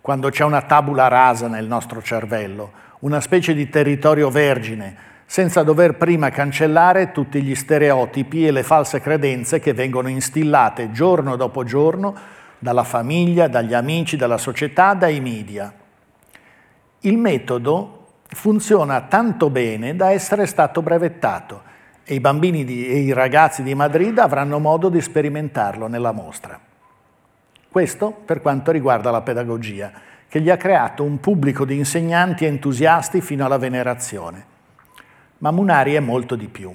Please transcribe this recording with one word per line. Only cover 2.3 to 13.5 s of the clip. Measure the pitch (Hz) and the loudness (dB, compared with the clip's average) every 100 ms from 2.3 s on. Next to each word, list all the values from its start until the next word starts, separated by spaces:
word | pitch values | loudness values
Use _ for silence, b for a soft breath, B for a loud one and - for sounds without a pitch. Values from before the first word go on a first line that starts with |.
| 113 101 101 104 B B B | -6 -6 -10 -14 B B B
una | 139 147 | -4 -4
specie | - 185 170 | 2 2 2
di | 151 143 | -2 -2
territorio | 151 147 139 151 151 143 | -2 0 2 2 2 2
vergine, | 131 143 127 110 110 98 98 B B _ | 2 2 0 -4 -10 -12 -16 B B _
senza | - 180 180 | -2 2 4
dover | 156 156 175 | 4 6 4
prima | - 170 170 139 | 4 0 2 0
cancellare | 139 143 139 160 160 175 185 185 | 0 -4 0 2 6 6 4 2
tutti | 151 139 143 | -2 -4 -2
gli | 139 | -4
stereotipi | 135 - 151 147 135 120 139 139 156 160 | -6 0 2 4 2 0 -4 -4 0 2
e | |
le | 135 | 2
false | - 156 139 135 | 4 2 2 -4
credenze | - 156 143 127 120 160 | -2 0 0 -2 -2 -2
che | 151 | 0
vengono | 120 131 127 127 | -2 -2 -2 -4
instillate | 131 - 156 156 147 113 - 113 | -4 -4 -2 2 4 4 0 -8
giorno | 113 175 175 135 | 0 2 2 0
dopo | 127 123 135 | -2 -4 -4
giorno | 123 135 156 180 196 202 B B B B | -4 2 2 0 -6 -8 B B B B
dalla | 120 123 | -2 0
famiglia, | 120 120 117 165 175 175 | 0 -4 -2 0 2 4
dagli | 160 | 2